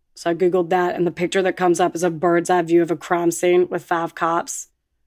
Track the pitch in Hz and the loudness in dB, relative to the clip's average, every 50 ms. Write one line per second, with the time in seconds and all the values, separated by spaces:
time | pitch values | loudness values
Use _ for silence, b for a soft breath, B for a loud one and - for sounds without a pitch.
0 | _ _ _ - - 170 170 160 185 180 170 185 175 165 180 180 180 180 180 - | _ _ _ -6 -4 -4 0 2 2 2 2 2 0 2 0 0 0 0 0 -2
1 | 175 170 156 - 175 170 - 196 190 185 175 - 185 180 175 160 185 170 - 170 | -2 -2 -2 -2 -4 -2 0 0 0 0 0 0 2 2 2 2 2 0 0 0
2 | 170 180 165 156 165 175 170 170 170 - 185 180 170 160 170 170 170 160 175 156 | -2 -2 -2 0 0 2 2 2 2 2 0 0 2 4 4 2 4 2 -2 -4
3 | - - 180 170 170 170 165 - - 180 175 180 180 175 - 175 - - 180 165 | -2 -4 -2 0 0 0 -2 0 0 2 4 4 2 0 -2 -6 -4 -4 -4 -4
4 | 165 165 - - 180 165 165 170 - - - - - - _ _ _ _ _ _ | -4 -6 -6 -4 -2 -2 -2 -2 -4 -6 -10 -12 -14 -16 _ _ _ _ _ _
5 | _ | _